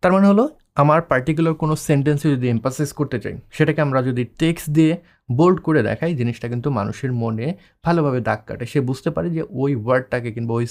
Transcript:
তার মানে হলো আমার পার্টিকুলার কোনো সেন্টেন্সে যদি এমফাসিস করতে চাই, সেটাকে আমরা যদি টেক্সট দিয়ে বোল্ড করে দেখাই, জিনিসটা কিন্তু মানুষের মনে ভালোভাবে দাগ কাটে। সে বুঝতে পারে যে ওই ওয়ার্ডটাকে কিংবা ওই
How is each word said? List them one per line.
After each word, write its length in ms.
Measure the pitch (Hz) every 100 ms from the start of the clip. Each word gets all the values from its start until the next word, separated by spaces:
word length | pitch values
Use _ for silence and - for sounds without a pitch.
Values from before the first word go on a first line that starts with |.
তার 100 | 185 190
মানে 100 | 196
হলো 120 | 202 277 - _ -
আমার 180 | 147 156 165
পার্টিকুলার 440 | 131 127 156 165 160
কোনো 100 | 156 156 -
সেন্টেন্সে 400 | 143 139 147 160 135
যদি 100 | 123 117
এমফাসিস 340 | 135 - 147 -
করতে 180 | 139 120
চাই, 120 | 101 98 - -
সেটাকে 240 | 156 151 147
আমরা 140 | 135 127
যদি 140 | 123 120 -
টেক্সট 260 | 165 165 - 147
দিয়ে 160 | 156 170 _ _ _ 120
বোল্ড 180 | 175 185 -
করে 140 | 156 107
দেখাই, 220 | 107 165 156
জিনিসটা 280 | 120 117 120
কিন্তু 140 | 120 135 127
মানুষের 320 | 101 110 135 123
মনে 240 | 117 110 127 190 _ _ 165
ভালোভাবে 340 | 170 147 127 110
দাগ 120 | 107 -
কাটে। 180 | 107 120
সে 80 | 151 123
বুঝতে 200 | 135 - 156
পারে 120 | 170 160
যে 60 | 156 127
ওই 100 | 139 135
ওয়ার্ডটাকে 460 | 107 127 127 127 120 113
কিংবা 180 | 117 117
ওই 60 | 120